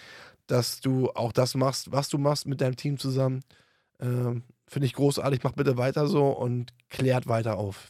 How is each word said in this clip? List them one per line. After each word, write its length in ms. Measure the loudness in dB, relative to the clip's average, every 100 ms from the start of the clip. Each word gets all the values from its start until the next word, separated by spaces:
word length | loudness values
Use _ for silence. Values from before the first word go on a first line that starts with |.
| -20 -20 -20 _ 0
dass 340 | 0 0 -2
du 280 | 0 2 0
auch 200 | 0 -2
das 240 | 2 2 2
machst, 360 | 0 0 -2
was 180 | -2 0
du 80 | 0
machst 280 | 2 0 -2
mit 140 | -2
deinem 140 | -2 -2
Team 220 | -4 -4
zusammen. 460 | -2 0 0 -2 -8 _ _ _ _ -8
Ähm, 440 | -4 -2 -2 -4 -8 _ _
finde 200 | -2 -2
ich 60 |
großartig, 500 | 4 2 4 0 0
macht 120 | -2 0
bitte 220 | 0 2
weiter 300 | 0 2 2
so 220 | 4 2
und 440 | 2 -2 -4 -6 _ -14
klärt 380 | -2 2 2 2
weiter 300 | 0 0 -2
auf. 300 | -4 -8 -10